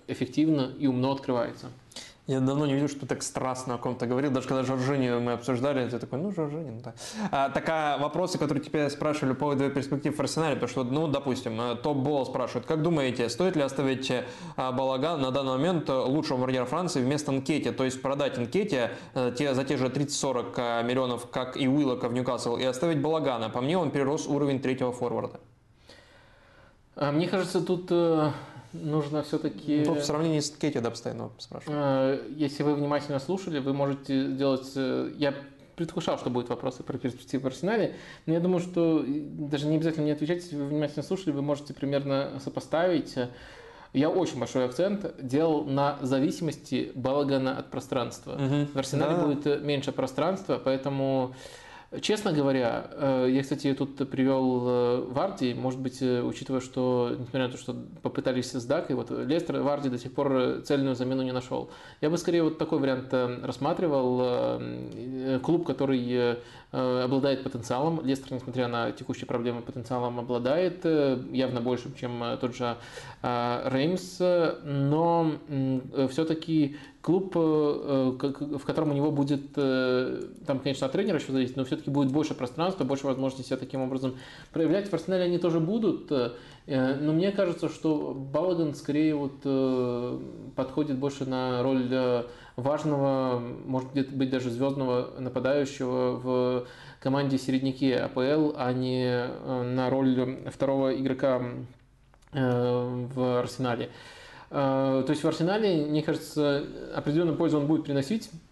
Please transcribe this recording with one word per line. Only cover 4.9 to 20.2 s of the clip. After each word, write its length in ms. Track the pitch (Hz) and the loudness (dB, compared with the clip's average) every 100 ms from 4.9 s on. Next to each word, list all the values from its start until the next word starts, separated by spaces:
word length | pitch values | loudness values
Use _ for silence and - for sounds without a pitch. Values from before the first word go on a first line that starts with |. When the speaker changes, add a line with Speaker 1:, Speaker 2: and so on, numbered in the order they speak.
| 143 127 120 | 2 2 2
Speaker 2:
мы 140 | 120 | 0
обсуждали, 540 | 117 135 123 143 131 117 | -2 0 0 2 0 0
ты 120 | 117 | -4
такой: 180 | 117 135 | -4 -4
"Ну, 120 | 202 | -4
Жоржиньо, 400 | 180 147 151 147 | -2 -4 -4 -8
ну 100 | 113 | -10
да". 100 | 120 - - 220 202 | -12 -14 -12 -6 -2
А, 180 | 139 135 | 0 2
так, 200 | 160 160 | 0 0
а 280 | 160 151 139 | 0 0 0
вопросы, 400 | 147 165 180 185 | 0 0 -2 0
которые 240 | 143 156 | 0 -2
тебя 260 | - 156 143 | -2 0 0
спрашивали 440 | 143 156 147 135 | 0 -2 0 0
по 80 | 131 | 0
поводу 280 | 147 135 139 | 2 2 2
перспектив 460 | 135 123 143 147 139 | 0 -2 -2 -2 0
в 40 | |
Арсенале, 360 | 131 156 160 117 | -2 0 0 0
потому 140 | 120 | -2
что, 140 | 135 | -2
ну, 240 | 120 143 160 | 0 0 0
допустим, 540 | 139 135 117 117 110 | 0 0 -2 -2 -2
э, 140 | 120 117 | -2 0
Топ 220 | 151 139 | 0 2
Бол 280 | 135 143 123 | 2 2 0
спрашивает: 400 | 131 117 123 - | -2 -2 -2 -2
"Как 160 | 160 | 0
думаете, 480 | 165 160 131 117 113 | 2 4 2 2 0
стоит 260 | - 185 156 | 2 2 2
ли 60 | |
оставить, 480 | 135 135 135 131 131 | 0 2 0 2 0
э, 140 | 123 - - 170 147 | -2 -2 -10 -10 -4
Балаган 640 | 131 127 135 131 156 160 | -2 0 0 2 0 0
на 80 | 131 | 0
данный 220 | 139 135 | 0 0
момент, 360 | 131 165 170 - | 2 2 2 2
э, 60 | |
лучшего 440 | 131 117 151 151 127 | 0 2 0 0 0
бомбардира 280 | 127 131 123 | 2 0 0
Франции 340 | 160 180 147 | 0 0 0
вместо 280 | 123 147 147 | 2 0 0
Нкетти, 380 | 135 135 147 117 | -2 0 0 0
то 140 | 120 | 0
есть 180 | 131 127 | -2 -2
продать 380 | 135 139 135 123 | -2 0 0 0
Нкетти, 500 | 117 190 208 127 113 - - | 0 0 0 0 0 -2 -6
э, 180 | 135 123 123 | -2 0 2
те, 160 | 147 | 0
за 100 | 127 | 2
те 140 | 135 135 | 2 2
же 120 | 127 | 2
тридцать-сорок, 640 | 135 143 - | 0 -2 0